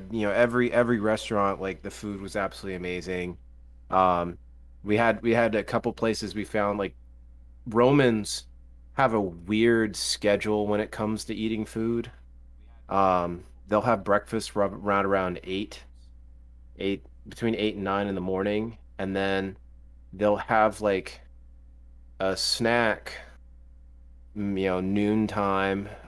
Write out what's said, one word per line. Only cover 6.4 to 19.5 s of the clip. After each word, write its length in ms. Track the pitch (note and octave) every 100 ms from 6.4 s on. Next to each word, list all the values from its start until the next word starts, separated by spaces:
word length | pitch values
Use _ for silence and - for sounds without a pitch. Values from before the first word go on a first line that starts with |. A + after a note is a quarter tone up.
found, 360 | G2 A2 G2+ G#2
like, 160 | G2 - - - - - - - -
Romans 800 | A2 B2 C#3+ B2+ A2 G2+ - - - - - -
have 200 | - C3
a 60 | A2
weird 720 | G2 E2+ F2 G#2+ A#2 A2+ A2 F2+
schedule 720 | - - G#2 G2+ G#2+ G#2+ G#2
when 120 | G#2
it 100 | G#2+
comes 340 | - G#2+ A2 -
to 100 | G#2+
eating 300 | A2 A2 G#2+
food. 440 | A2+ A2+ A#2 A#2 - - - - - - - -
Um, 560 | G2 F#2+ F2+ F2 F2 - - -
they'll 140 | G#2
have 240 | A2+ A2 F#2+
breakfast 500 | G2+ - A2+ - G#2
ru-, 120 | G2
right 360 | F#2+ G2+ G2
around 360 | G2 G2 F#2 F2
eight, 400 | F#2 F#2+ G#2+ - - - - - - - - - - -
eight, 260 | G2 G2 - - G#2+
between 280 | - A#2 A2+
eight 200 | G#2+ G2+
and 80 |
nine 240 | G2 G2 G2+
in 80 | F#2+
the 60 |
morning, 560 | F#2 F#2+ G2+ G#2 A2+ A2+ - -
and 160 | F#2+
then 440 | F#2+ G2 F#2+ G2